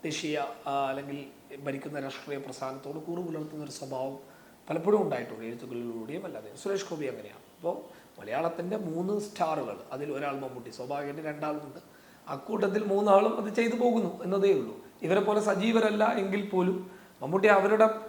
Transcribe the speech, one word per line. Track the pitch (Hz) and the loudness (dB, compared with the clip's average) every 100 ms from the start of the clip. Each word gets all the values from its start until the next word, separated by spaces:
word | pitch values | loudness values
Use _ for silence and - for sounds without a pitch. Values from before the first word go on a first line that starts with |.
ദേശീയ, | 165 - 156 151 139 - 139 | -4 -4 -2 -2 -4 -6 -4
ആ, | 139 139 | 0 0
അല്ലെങ്കിൽ | 135 143 143 139 - - 139 143 | -2 -6 -8 -10 -18 -18 -10 -6
ഭരിക്കുന്ന | 139 147 147 135 | -6 -6 -6 -8
രാഷ്ട്രീയ | - - 139 135 | -8 -8 -8 -8
പ്രസ്ഥാനത്തോട് | 131 131 135 139 151 156 | -8 -8 -8 -10 -10 -6
കൂറ് | 170 175 | -6 -4
പുലർത്തുന്നൊരു | 156 151 151 143 - | -6 -8 -8 -10 -10
സ്വഭാവം | 135 131 135 135 - - - - - | -8 -6 -6 -8 -16 -20 -20 -20 -6
പലപ്പോഴും | 165 170 208 | -2 4 4
ഉണ്ടായിട്ടുണ്ട് | 175 127 117 110 113 | 2 -2 -6 -10 -10
എഴുത്തുകളിലൂടെയും | 120 123 120 120 117 110 160 190 | -10 -8 -8 -6 -8 -8 -8 -10
അല്ലാതെ. | 120 107 - | -12 -14 -8
സുരേഷ് | 202 196 - | -4 -4 -4
ഗോപി | 160 135 | -6 -6
അങ്ങനെയാണ്. | 117 104 - - - | -6 -12 -16 -20 -8
അപ്പോൾ | 165 - - - - - | -6 -6 -10 -18 -20 -16
മലയാളത്തിൻ്റെ | 104 127 165 170 175 214 180 | -6 -2 -2 -2 -4 -4 -2
മൂന്ന് | 160 185 208 | -2 0 -2
സ്റ്റാറുകൾ, | - - 165 151 117 98 - | -4 -2 0 0 -4 -8 -10
അതിൽ | 135 147 143 | -8 -6 -4
ഒരാൾ | 143 135 | -2 -4
മമ്മൂട്ടി, | 135 123 117 107 | -6 -10 -12 -10
സ്വാഭാവികമായിട്ട് | 127 143 143 143 156 | -6 -4 -6 -6 -8
രണ്ടാളുണ്ട്. | 147 151 151 147 131 - - - - - | -4 -4 -4 -8 -16 -18 -20 -20 -20 -10
അക്കൂട്ടത്തിൽ | 139 - 214 196 202 208 | -10 -4 2 2 2 2
മൂന്നാളും | 196 208 196 220 226 | 4 8 8 8 2
അത് | 214 220 | -2 2
ചെയ്തു | 233 233 | 2 4
പോകുന്നു | 247 226 185 - | 4 4 0 -4
എന്നതേ | 180 196 196 160 | -2 4 6 4
ഉള്ളൂ. | 113 - - - 160 | 2 -10 -16 -8 2
ഇവരെ | 196 202 | 4 4
പോലെ | 208 208 | 2 4
സജീവരല്ല | 185 220 226 214 208 214 233 | 2 4 4 4 4 2 2
എങ്കിൽ | 190 202 196 | 0 -2 0
പോലും | 185 180 180 - - - - | 2 2 2 -4 -16 -20 -10
മമ്മൂട്ടി | 135 185 208 202 | 0 4 8 8
അവരുടെ | 202 214 220 214 | 8 8 6 6